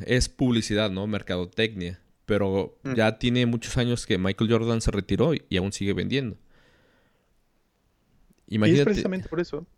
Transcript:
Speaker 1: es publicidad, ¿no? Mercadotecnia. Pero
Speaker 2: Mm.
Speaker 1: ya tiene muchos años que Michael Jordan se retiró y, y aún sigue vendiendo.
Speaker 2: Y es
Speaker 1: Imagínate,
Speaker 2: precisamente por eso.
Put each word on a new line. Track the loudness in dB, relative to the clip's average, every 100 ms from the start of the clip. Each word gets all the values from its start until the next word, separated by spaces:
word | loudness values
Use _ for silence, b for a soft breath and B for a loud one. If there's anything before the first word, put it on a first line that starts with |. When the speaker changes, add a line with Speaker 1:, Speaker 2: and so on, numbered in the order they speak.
| 0
Speaker 1:
es | 0 0
publicidad, | 0 2 2 2 0 0
¿no? | -2 -4
Mercadotecnia. | -4 -4 -4 -4 -2 -2 -2 -8 -10 _ _ -2
Pero | 0 2 0 -2 -8 -4
Speaker 2:
Mm. | 0
Speaker 1:
ya | 0 2
tiene | 0 2 2
muchos | 0 -2 -2
años | 0 -2 -2
que | 0
Michael | 0 0 2
Jordan | 2 0 0
se | 0
retiró | -2 0 0 2 0
y, | -2
y | -2
aún | -2
sigue | -2 -2
vendiendo. | -2 -2 -2 -4 -10 _ b b b b b b b b _ _ _ _ _ _ _ _ _ _ _ -4 2
Speaker 2:
Y | 4
es | 6
Speaker 1:
Imagínate, |
Speaker 2:
precisamente | 4 2 -2 -4 -6
por | -6
eso. | -4 -6 -12